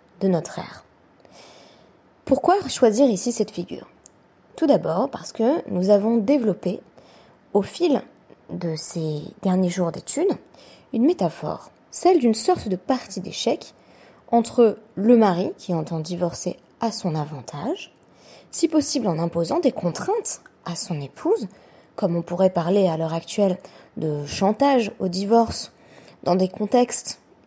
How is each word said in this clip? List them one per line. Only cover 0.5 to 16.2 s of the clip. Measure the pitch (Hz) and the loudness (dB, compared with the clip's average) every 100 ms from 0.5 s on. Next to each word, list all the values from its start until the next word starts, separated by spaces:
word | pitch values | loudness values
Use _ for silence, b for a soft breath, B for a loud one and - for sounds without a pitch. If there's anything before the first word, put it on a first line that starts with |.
| - | -10
ère. | - - - _ _ _ B B B B B B B B _ _ | -12 -16 -20 _ _ _ B B B B B B B B _ _
Pourquoi | - 254 - 403 269 | 0 2 4 2 0
choisir | - 233 214 277 | 2 4 6 4
ici | 190 240 | 2 -2
cette | 226 208 | -2 -4
figure ? | - 175 - - _ - _ _ _ _ - | -4 -10 -12 -14 _ -20 _ _ _ _ -2
Tout | 311 | 2
d'abord | 208 160 170 269 | 4 2 -2 -2
parce | - - | -6 -12
que | - 226 330 - | -2 0 0 -2
nous | 185 185 | -2 4
avons | 208 214 233 | 4 4 2
développé | 196 294 220 - 180 214 - b b b b b _ | 2 2 2 -2 -4 -6 -10 b b b b b _
au | 208 | -2
fil | 190 - 339 254 - _ _ - - | -2 -2 0 0 -2 _ _ -20 -14
de | 175 175 156 | -8 -6 -6
ces | - 170 156 151 - - | -6 -6 -4 -6 -10 -6
derniers | 196 185 180 | -2 2 0
jours | 180 170 | 0 -2
d'études | - - 277 370 - - B B B B | -4 -6 -2 0 -2 -8 B B B B
une | 226 | 2
métaphore, | 269 359 170 - 151 156 - _ _ | 2 2 -2 -2 -8 -8 -12 _ _
celle | - 349 359 | 0 4 4
d'une | 240 | 4
sorte | 220 - 349 214 | 2 0 0 -2
de | 185 | -6
partie | - 247 - 196 | -2 -4 -4 -10
d'échecs | 180 - 226 294 - b b b b b b | -10 -4 -2 -2 -6 b b b b b b
entre | 233 226 - 226 - - | 0 2 4 4 2 -8
le | - 214 233 | 0 4 6
mari | 208 175 254 - | 6 2 -2 -6
qui | - | -4
entend | 170 156 160 | -4 -2 -6
divorcer | 156 175 | -6 -4